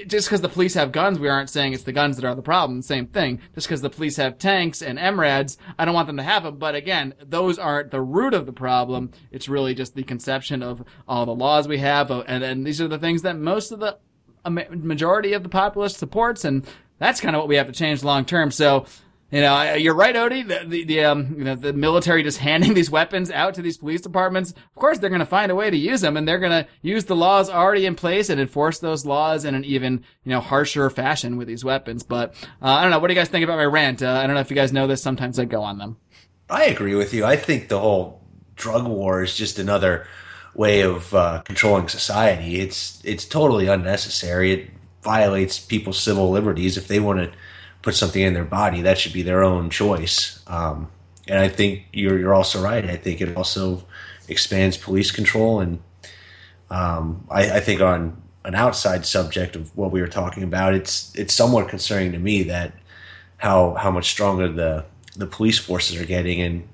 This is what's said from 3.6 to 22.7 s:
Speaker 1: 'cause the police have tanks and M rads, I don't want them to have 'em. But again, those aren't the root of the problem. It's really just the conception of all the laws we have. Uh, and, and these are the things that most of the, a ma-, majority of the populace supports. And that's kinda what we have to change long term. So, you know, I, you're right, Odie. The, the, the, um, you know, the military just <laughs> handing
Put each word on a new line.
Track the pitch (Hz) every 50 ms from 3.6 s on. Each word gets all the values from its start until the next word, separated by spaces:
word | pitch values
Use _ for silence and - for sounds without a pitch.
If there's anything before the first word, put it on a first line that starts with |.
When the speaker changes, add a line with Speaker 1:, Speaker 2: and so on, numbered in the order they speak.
| -
Speaker 1:
'cause | - 170 131
the | 127 175
police | - - 156 151 139
have | 156 135 127 123
tanks | - - 196 196 185 170 165 - -
and | 165 139 127 143
M | 175 190 202 190
rads, | 156 143 135 139 135 135 - - - - -
I | - 165
don't | 170 170
want | 170 160
them | 151 147
to | 139 135
have | 165 214 202 165
'em. | 156 147
But | 139 156 151 143
again, | 147 147 185 185 160 139 135 135 _ 147
those | 135 170 170 185 185 170
aren't | - 180 151 147 147 143 131
the | 139 135
root | 131 131 143 196 254 269 240
of | 180 135
the | 135 120
problem. | - 127 127 127 123 123 123 127 123 123 123 - - - -
It's | - 131 - 135
really | 139 139 135 131 127
just | 123 127 - -
the | 135 131
conception | - 127 117 - 135 135 135 131 - 143 127
of | 123 123 120 117 120 - - - -
all | - 131 120 120
the | 120 117
laws | 123 127 143 151 151 143
we | 147 151 135
have. | 139 143 143 143 139 123
Uh, | 127 123 120
and, | - 127 127 131
and | 131 131 131 135
these | 151 147 156
are | 165
the | 156 156 147
things | 160 170 170 165 160
that | 185 170
most | 156 151 170 196 214 214 -
of | 233 202
the, | 214 208 202 - _ _ _ _ _ _ _ _ -
a | 175
ma-, | 170 170 - -
majority | 165 170 156 165 156 143 160 170 190 214 208 202 202
of | 202 180
the | 175
populace | - 190 196 208 202 202 202 202 196
supports. | - - 135 - 220 233 240 233 - -
And | 147 135 135 135 - - - _ _ _ -
that's | 160 226 254 -
kinda | - - 156 151
what | 156
we | 147 147
have | 143 135
to | 123 120
change | - 165 156 151 131 135
long | 147 143 139 131
term. | - 175 170 160 143
So, | - - 151 143 139 135 - - - - _ _ _ _ _ -
you | 143 143
know, | 143 139 139
I, | 143 151 151 151
you're | 156 160 165 160
right, | 165 202 247 240
Odie. | 233 233 240 254 269 240
The, | 196 170 170 170
the, | 165 170 170 165
the, | 156 156 156 151
um, | 147 147 143 135 131 156
you | 147 135
know, | 135 135
the | 123 135 143
military | 139 143 151 156 165 175 160 170 170 165 147
just | 151 -
<laughs> | -
handing | 135 147 156 165 185 -